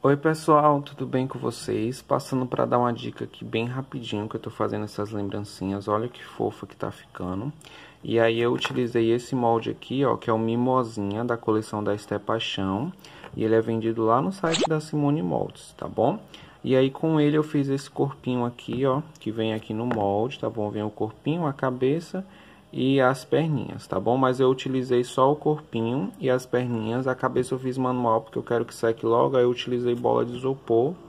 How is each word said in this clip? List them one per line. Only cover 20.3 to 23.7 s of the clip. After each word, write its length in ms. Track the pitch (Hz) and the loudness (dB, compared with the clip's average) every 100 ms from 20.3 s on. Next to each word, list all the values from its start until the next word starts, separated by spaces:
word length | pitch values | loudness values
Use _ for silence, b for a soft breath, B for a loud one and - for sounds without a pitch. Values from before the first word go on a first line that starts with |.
| 139 | -2
tá 100 | 120 | -6
bom? 200 | 110 104 | -2 -4
Vem 140 | 107 | -2
o 60 | 107 | -4
corpinho, 560 | - 110 - - 165 160 | -4 -6 -4 -4 -2 -2
a 80 | |
cabeça 720 | 135 131 127 131 156 170 185 190 B B B B | -2 -2 0 0 0 -4 -10 -10 B B B B
e 260 | - 127 139 | -2 2 4
as 240 | 127 135 | 4 2
perninhas, 640 | - 135 160 143 - | 0 0 2 0 -2